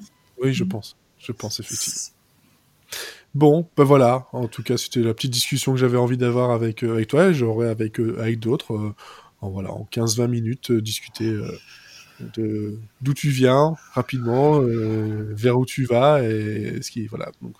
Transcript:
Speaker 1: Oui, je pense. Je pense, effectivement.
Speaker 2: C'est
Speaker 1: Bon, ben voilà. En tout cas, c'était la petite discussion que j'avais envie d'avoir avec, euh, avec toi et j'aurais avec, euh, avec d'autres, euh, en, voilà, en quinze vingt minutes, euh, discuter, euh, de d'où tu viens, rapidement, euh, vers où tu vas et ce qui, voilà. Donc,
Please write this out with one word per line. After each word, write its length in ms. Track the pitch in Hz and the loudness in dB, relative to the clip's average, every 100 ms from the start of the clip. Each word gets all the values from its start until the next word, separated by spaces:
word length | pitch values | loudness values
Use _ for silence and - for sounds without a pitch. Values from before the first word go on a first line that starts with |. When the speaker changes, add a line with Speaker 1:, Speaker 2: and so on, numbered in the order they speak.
| - _ _ - | -8 _ _ -4
Speaker 1:
Oui, 100 | 131 | -2
je 120 | 127 | 0
pense. 320 | 120 107 - - _ _ | -2 -6 -10 -20 _ _
Je 100 | - | -14
pense, 300 | 113 107 - | -10 -8 -10
effectivement. 360 | 110 - - - | -8 -8 -8 -8
Speaker 2:
C'est 140 | - _ _ _ _ _ _ _ _ - - - _ | -12 _ _ _ _ _ _ _ _ -14 -14 -16 _
Speaker 1:
Bon, 360 | 139 147 156 170 - | 4 6 6 2 4
ben 80 | |
voilà. 420 | 139 143 120 127 127 | 6 8 6 4 -2
En 160 | 123 120 | -6 -6
tout 160 | - | -6
cas, 120 | 113 120 | -4 -2
c'était 260 | - 127 | -2 0
la 120 | 117 | 0
petite 160 | 113 131 | 0 -2
discussion 420 | 123 - 135 - | -2 -2 -2 0
que 60 | 131 | 2
j'avais 200 | 127 123 | 2 2
envie 180 | 123 127 | 2 2
d'avoir 340 | 123 123 123 | 0 2 2
avec, 320 | 117 113 107 | 0 -2 -2
euh, 120 | 117 | -2
avec 120 | 113 107 | 0 0
toi 200 | 139 190 | 4 4
et 60 | |
j'aurais 340 | 156 117 110 117 | 4 0 0 -2
avec, 320 | 110 110 - | -2 -4 -2
euh, 180 | 113 113 | -2 -2
avec 200 | 113 113 | -2 -2
d'autres, 340 | 110 120 - | -2 -2 -4
euh, 180 | 110 107 104 - - - _ | -6 -6 -8 -16 -20 -20 _
en, 100 | 98 | -10
voilà, 200 | 98 95 | -8 -8
en 140 | - | -10
quinze 320 | 107 - 113 110 | -8 -4 -2 0
vingt 100 | 120 | 0
minutes, 460 | 120 113 131 - | -2 -4 -6 -2
euh, 100 | 117 | -2
discuter, 440 | 110 104 - - 113 | -2 -8 -10 -6 -4
euh, 260 | 107 92 87 - - - - - - 120 | -4 -8 -12 -16 -20 -20 -20 -20 -18 -14
de 420 | 113 110 107 104 107 110 - | -8 -6 -4 -6 -10 -16 -8
d'où 120 | 131 | -4
tu 140 | 143 151 | -2 -2
viens, 480 | 131 127 131 151 160 - | 2 4 6 4 0 -8
rapidement, 680 | - 120 131 117 120 147 151 | -6 -4 -4 -2 2 4 4
euh, 680 | 127 117 110 110 107 107 107 | 2 0 -2 -2 -2 -4 -6
vers 240 | 104 120 123 | 0 2 2
où 80 | |
tu 200 | 127 - | 0 -2
vas 400 | 127 120 139 151 | 0 4 6 4
et 560 | 117 110 107 107 104 - | 2 0 -2 -4 -4 -6
ce 80 | - | -8
qui, 160 | - 107 | -8 -8
voilà. 240 | 104 - - | -8 -10 -12
Donc, 140 | - - | -16 -16